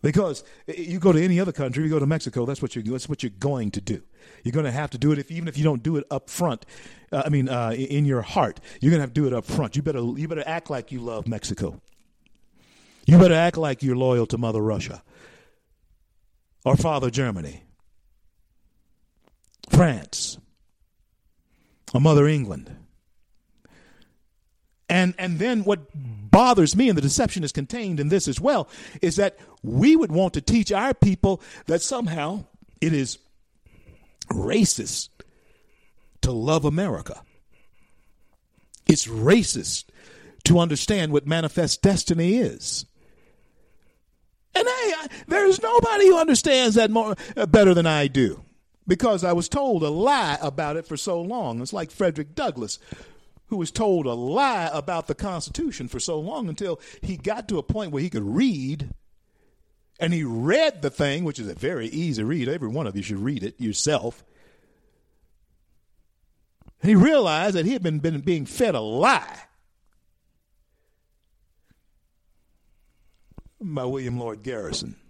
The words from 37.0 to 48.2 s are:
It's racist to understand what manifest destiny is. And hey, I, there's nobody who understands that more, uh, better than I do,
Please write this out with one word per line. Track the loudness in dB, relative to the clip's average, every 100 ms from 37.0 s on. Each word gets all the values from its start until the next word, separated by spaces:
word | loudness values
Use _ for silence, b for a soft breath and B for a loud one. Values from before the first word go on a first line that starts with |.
| -10 -16 -20 _ _ _ _ _ _ _ _ _ _ _ _ _ _ -14 0
It's | 0 0
racist | -2 4 4 2 -6 -6 -10 -12 B B B B B
to | 2 4
understand | 4 -2 -2 -2 0
what | 0 0
manifest | -2 -2 -2 -2 2
destiny | 2 2 0 0 2 2
is. | 0 -4 -10 -10 -12 _ _ _ _ _ _ _ _ _ _ _ _ _ _ _ _
And | -2 0
hey, | 0 -2 -4
I, | -8 B -4
there's | 2 4 4
nobody | 4 4 4 6 8
who | 8
understands | 6 2 4 4 4 4
that | 4
more, | 2 0 -4 B -4
uh, | 4
better | 8 8
than | 6 4
I | 2 2
do, | 2